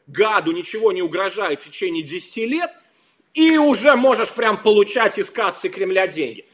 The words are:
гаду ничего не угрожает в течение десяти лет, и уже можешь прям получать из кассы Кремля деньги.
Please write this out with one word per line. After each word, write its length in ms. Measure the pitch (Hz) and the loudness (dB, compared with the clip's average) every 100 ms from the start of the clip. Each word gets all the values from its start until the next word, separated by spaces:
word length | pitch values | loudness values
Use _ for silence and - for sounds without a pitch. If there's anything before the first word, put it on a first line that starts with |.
| _ | _
гаду 440 | 135 214 208 160 | 0 2 2 0
ничего 400 | 170 165 214 220 | -4 -6 0 0
не 100 | 185 | 0
угрожает 600 | 170 170 196 190 185 147 | -4 -2 -4 -2 -4 -4
в 80 | 151 | -8
течение 340 | - 175 165 | -8 -6 -6
десяти 420 | 147 170 - - 226 | -8 -10 -8 -6 -4
лет, 240 | 311 349 - _ _ _ _ _ | -4 -6 -10 _ _ _ _ _
и 240 | 302 320 320 | 2 4 6
уже 380 | 294 208 269 262 | 4 4 4 4
можешь 380 | 262 220 220 | 4 2 -2
прям 280 | 233 226 202 | -2 -2 0
получать 560 | 220 214 202 254 214 - | 2 4 4 2 0 0
из 120 | 180 | -6
кассы 400 | - 196 - 180 | -2 -4 -2 -8
Кремля 360 | 185 190 190 190 | -6 -2 0 0
деньги. 400 | 156 131 113 - | -2 -8 -8 -20